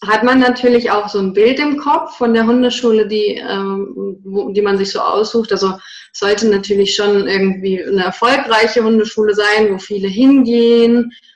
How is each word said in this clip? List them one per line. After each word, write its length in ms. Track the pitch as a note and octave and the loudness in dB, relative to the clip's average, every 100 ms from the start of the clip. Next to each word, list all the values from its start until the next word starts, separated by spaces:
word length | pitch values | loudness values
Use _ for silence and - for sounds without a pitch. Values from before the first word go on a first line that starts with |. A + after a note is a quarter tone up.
| G3+ | -2
hat 160 | A3 | 0
man 140 | B3 C4 | 2 4
natürlich 500 | B3 A#3+ B3 A#3+ A3+ | 2 2 2 2 2
auch 180 | G#3 G#3 | -2 -2
so 80 | G3+ | -4
ein 160 | F#3+ | -2
Bild 240 | G3 A3+ C4+ | 2 2 2
im 180 | D4 C4+ | -2 -2
Kopf 400 | C#4+ E4 - - | -2 -2 -2 -4
von 160 | A#3+ | 0
der 140 | A3+ A3+ | 2 2
Hundeschule, 600 | B3 B3 A#3+ A#3 A3 G#3 | 2 0 0 0 2 0
die, 280 | G#3+ G#3 - | 0 -2 -4
ähm, 840 | - G3 G3 G3 G3 F#3+ G3 F#3+ | -6 -6 -6 -6 -8 -8 -10 -10
wo, 260 | F#3+ G3 - | -8 -6 -4
die 120 | G3 | -2
man 160 | G3+ G3 | 0 0
sich 120 | G3 | -2
so 80 | - | -4
aussucht. 520 | D#3+ G3+ A3 A#3 A3 | -2 -2 -2 -2 -2
Also 220 | F#3 F#3+ F#3+ - - - | -2 -2 -4 -12 -20 -18
es 60 | - | -6
sollte 300 | G3+ G#3 A3+ | -2 0 0
natürlich 460 | G3 G3 G3+ G3 | 0 0 0 0
schon 340 | - G3+ G3+ F#3+ | 0 0 0 0
irgendwie 560 | F#3+ F#3+ F#3+ F#3+ F#3 | 0 0 -2 -4 -4
eine 200 | - G3 | -2 -2
erfolgreiche 800 | G3 - A#3+ C#4 A#3 A3 A3+ A#3+ | -2 -2 0 0 0 0 2 0
Hundeschule 520 | A3 A3 A3 - G#3+ | 2 2 0 0 0
sein, 360 | G3+ G#3 G#3+ G#3+ | 2 2 2 2
wo 60 | F#3+ | -2
viele 300 | - G3+ G3 | -6 -6 -4
hingehen. 1040 | G3 C4+ C#4 A#3 A#3 A#3 A#3 A#3 A#3+ A#3 - _ | 2 4 4 4 2 4 4 4 2 0 -8 _